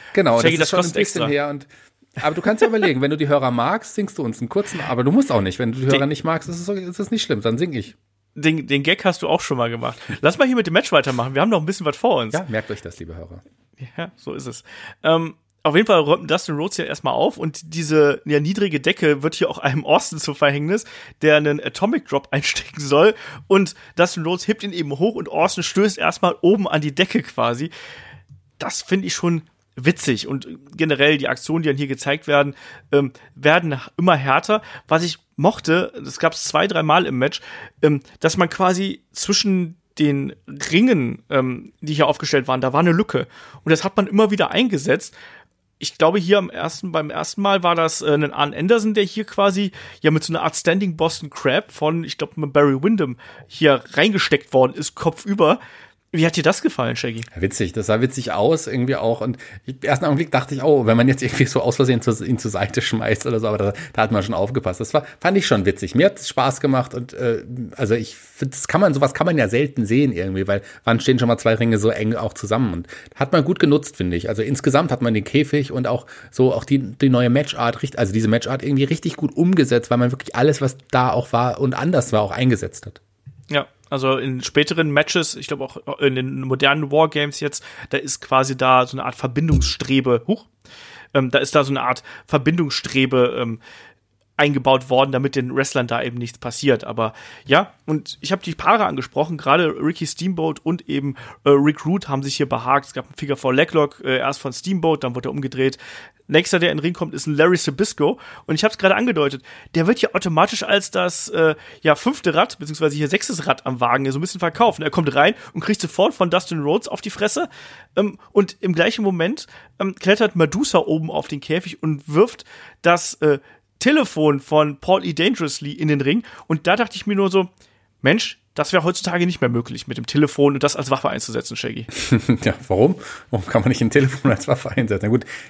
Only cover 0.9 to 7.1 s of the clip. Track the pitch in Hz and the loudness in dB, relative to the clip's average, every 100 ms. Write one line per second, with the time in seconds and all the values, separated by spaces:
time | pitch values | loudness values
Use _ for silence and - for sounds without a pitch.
0.9 | - - 175 147 143 147 143 - - _ | -2 -2 -2 -2 -2 -2 -8 -14 -20 _
1.9 | _ _ - 151 160 202 220 220 220 190 | _ _ -6 -4 -2 0 2 2 2 2
2.9 | 127 139 151 147 147 131 120 127 220 - | 2 0 0 2 2 2 0 0 -2 -6
3.9 | - 202 - 123 - 151 196 202 170 147 | -6 -6 -4 -6 -6 -4 -4 -4 -6 -4
4.9 | 123 131 226 277 117 95 92 120 127 131 | 0 2 4 4 2 0 -2 -4 -2 0
5.9 | 139 139 147 160 160 - 170 175 196 180 | 2 0 -2 -2 -4 -4 -8 -6 -6 -8
6.9 | 175 196 | -8 -4